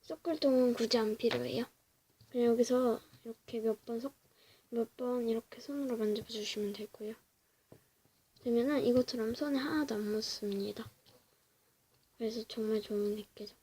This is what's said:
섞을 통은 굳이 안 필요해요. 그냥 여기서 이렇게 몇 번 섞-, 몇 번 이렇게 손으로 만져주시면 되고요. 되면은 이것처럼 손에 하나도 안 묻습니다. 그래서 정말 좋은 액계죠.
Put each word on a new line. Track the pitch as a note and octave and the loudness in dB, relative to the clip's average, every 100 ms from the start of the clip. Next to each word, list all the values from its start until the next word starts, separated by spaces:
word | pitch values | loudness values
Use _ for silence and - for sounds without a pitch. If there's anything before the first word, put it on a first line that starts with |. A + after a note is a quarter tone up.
섞을 | - D#4+ E4+ D#4+ | -10 -6 -2 2
통은 | C#4+ B3+ B3 | 4 6 6
굳이 | A#3+ A3+ A#3+ | 4 2 2
안 | G#3+ G#3+ | 2 2
필요해요. | A#3 - B2 - A#3+ _ _ _ _ _ - | 0 0 -2 -2 -4 _ _ _ _ _ -6
그냥 | B3 A#3+ | 2 4
여기서 | A#3 A#3 B3+ B3+ A3+ - - | 4 4 4 2 0 -4 -18
이렇게 | A#3 A3+ - A#3 | -16 -16 -10 -4
몇 | A3 G#3+ | -2 -2
번 | - A#3 | -4 -6
섞-, | C4+ - _ _ _ - _ | -6 -12 _ _ _ -20 _
몇 | A#3 A3+ - | -4 -4 -4
번 | B3 B3 A#3 | -4 -2 0
이렇게 | A3+ - - | -2 -4 -18
손으로 | - C#4+ C#4 A#3 | -8 -6 -4 -2
만져주시면 | G#3+ G#3+ - A3+ G#3 - G#3 | 0 -2 -4 -8 -6 -4 -4
되고요. | G3+ G#3+ - G#3+ A3+ _ _ _ _ _ - _ _ _ _ _ _ | -4 -10 -10 -12 -12 _ _ _ _ _ -20 _ _ _ _ _ _
되면은 | B3 A#3 B3+ D4 | 0 2 4 2
이것처럼 | B3 B3 B3 B3 A3 | 4 4 2 -2 -4
손에 | A#3+ D4 C#4 | -2 -2 0
하나도 | C#4+ D#4 D4 G#3+ | 0 -2 -2 -2
안 | G#3 | -2
묻습니다. | G#3+ A3 - G#3 G3 G3+ G#3 A3+ _ _ - _ _ _ _ _ _ _ _ _ _ | -2 -4 -6 -4 -2 -4 -6 -12 _ _ -20 _ _ _ _ _ _ _ _ _ _
그래서 | A3+ A#3 A3 | -6 -4 -8
정말 | - G#3+ A3 | -4 0 -2
좋은 | G#3 G#3 G#3 G#3 | -2 -2 -2 -2
액계죠. | G#3 - G3+ - | -8 -16 -16 -16